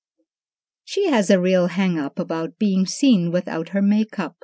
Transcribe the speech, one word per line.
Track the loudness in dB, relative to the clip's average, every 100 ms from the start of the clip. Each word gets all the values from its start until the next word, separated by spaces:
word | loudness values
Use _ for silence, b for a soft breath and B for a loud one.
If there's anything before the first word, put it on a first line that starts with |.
| _ _ _ _ _ _ _ _
She | -8 -2 0
has | 2 2
a | 2
real | 2 2 0
hang-up | 0 0 0 -4 -6
about | -6 -4 -6 -4
being | -2 0 -2
seen | 0 2 2 2
without | -2 -2 -6 -4
her | 0
makeup. | 2 2 0 -4 -8 -10